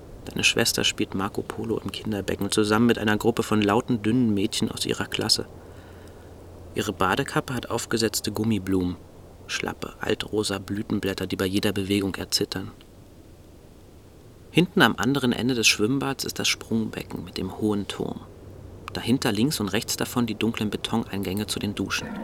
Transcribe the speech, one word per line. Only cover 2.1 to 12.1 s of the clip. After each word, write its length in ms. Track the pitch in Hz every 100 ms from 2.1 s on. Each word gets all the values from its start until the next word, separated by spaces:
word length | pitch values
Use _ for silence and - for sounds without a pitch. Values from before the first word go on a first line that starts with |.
| 104 92 95 98
zusammen 360 | - 104 107 120
mit 100 | 113
einer 180 | 107 107
Gruppe 280 | 110 117
von 180 | 110 107
lauten, 400 | 101 104 - 120
dünnen 320 | 107 123 120
Mädchen 360 | 101 104 - 110
aus 140 | - -
ihrer 200 | - 107
Klasse. 400 | 101 104 - - - - - - - - - - - - - - -
Ihre 160 | 107
Badekappe 600 | 95 92 101 139 156 -
hat 160 | 123 -
aufgesetzte 640 | 113 - 117 110 - -
Gummiblumen, 680 | 104 110 104 92 95 90 90 - - - - -
schlappe, 480 | - - - - -
altrosa 560 | - 104 - 104 104 98
Blütenblätter, 680 | 98 101 110 107 95 92 92
die 100 | 95
bei 80 | 95
jeder 260 | 98 104
Bewegung 420 | 101 95 101 95